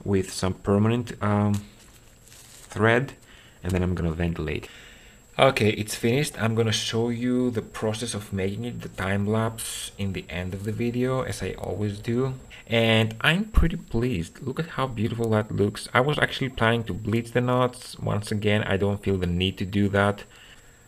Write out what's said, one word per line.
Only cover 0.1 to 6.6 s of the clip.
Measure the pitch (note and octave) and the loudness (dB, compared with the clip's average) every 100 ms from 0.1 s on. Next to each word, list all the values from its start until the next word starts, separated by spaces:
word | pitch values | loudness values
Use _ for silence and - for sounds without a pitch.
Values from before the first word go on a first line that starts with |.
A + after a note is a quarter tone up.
| G2 F#2 | 0 0
some | - F#2+ | -2 -2
permanent, | F#2 - G2+ A2 A#2+ A#2 - | -2 2 4 4 2 -4 -4
um, | G#2 G#2 G#2 G2+ - - - - - - - | 0 2 2 0 -4 -16 -20 -20 -20 -20 -20
thread, | - - - - G2 A2 A#2+ C#3+ - - - - - | -20 -20 -20 -10 2 4 4 0 -6 -20 -20 -20 -10
and | F2+ | -2
then | F#2 | 0
I'm | F2+ | 0
gonna | E2+ E2+ | 0 -2
ventilate. | E2 E2+ E2+ D#2 - - - - - - - - - | 0 -2 -2 -4 -6 -8 -18 -20 -20 -20 -20 -8 4
Okay, | C3 C3 G#2+ | 4 6 2
it's | - G#2 - | 2 -4 -2
finished. | A#2 C3 D3 - | 0 2 0 -2
I'm | A2+ | 0
gonna | A2+ | 2